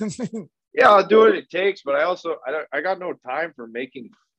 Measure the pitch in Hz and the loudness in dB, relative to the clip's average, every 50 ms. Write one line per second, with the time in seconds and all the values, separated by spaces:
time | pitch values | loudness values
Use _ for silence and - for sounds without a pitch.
0 | 220 214 - - 226 - - 226 175 - _ _ _ _ _ - 254 262 208 196 | -8 -10 -8 -8 -10 -10 -10 -12 -14 -16 _ _ _ _ _ 2 4 6 6 6
1 | 185 - 208 220 220 220 202 165 139 _ - 175 190 202 190 - _ 139 139 143 | 4 4 4 6 6 6 4 0 -4 _ -6 -2 -2 -2 -4 -4 _ -4 -2 0
2 | 156 175 185 175 - 165 156 - - 127 147 156 - - - 147 151 185 190 180 | 0 -2 -4 -6 -6 -8 -10 -8 -8 -8 -8 -8 -8 -6 -8 -6 -4 -4 -6 -6
3 | 180 175 139 - _ 123 127 147 165 165 147 - 117 113 113 117 135 131 _ 131 | -6 -10 -10 -10 _ -8 -8 -6 -6 -8 -10 -16 -18 -12 -10 -10 -10 -10 _ -18
4 | 117 98 _ _ _ _ _ | -18 -18 _ _ _ _ _